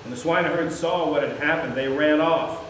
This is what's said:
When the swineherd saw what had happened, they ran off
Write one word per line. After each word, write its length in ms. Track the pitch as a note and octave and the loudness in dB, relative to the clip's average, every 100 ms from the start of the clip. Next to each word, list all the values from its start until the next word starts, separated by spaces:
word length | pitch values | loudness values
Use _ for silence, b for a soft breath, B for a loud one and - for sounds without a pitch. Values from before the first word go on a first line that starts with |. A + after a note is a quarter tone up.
When 80 | A#2 | -10
the 60 | B2 | -6
swineherd 520 | D#3+ F3 E3+ F3 D#3 | 0 0 0 0 -2
saw 380 | - E3 F3 D#3 | -2 -2 0 0
what 140 | D3+ | 0
had 140 | - C3+ | -2 -2
happened, 360 | D3 D#3+ C3 | 0 0 -2
they 140 | B2 C3+ | -4 -2
ran 340 | C3+ D3+ D3+ | 2 4 4
off 380 | E3 E3 - - - | 4 2 0 -6 -10